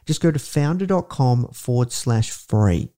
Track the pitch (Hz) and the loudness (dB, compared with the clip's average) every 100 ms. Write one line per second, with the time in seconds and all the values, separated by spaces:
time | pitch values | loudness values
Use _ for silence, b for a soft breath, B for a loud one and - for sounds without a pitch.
0 | B 156 170 147 - 151 143 180 190 185 | B 0 0 0 -2 -2 0 0 0 -2
1 | - - 131 123 120 - - 123 123 - | -2 0 2 2 0 -6 -2 0 0 -2
2 | 127 113 104 - - 107 101 85 - | 0 0 0 -6 -2 2 2 2 -2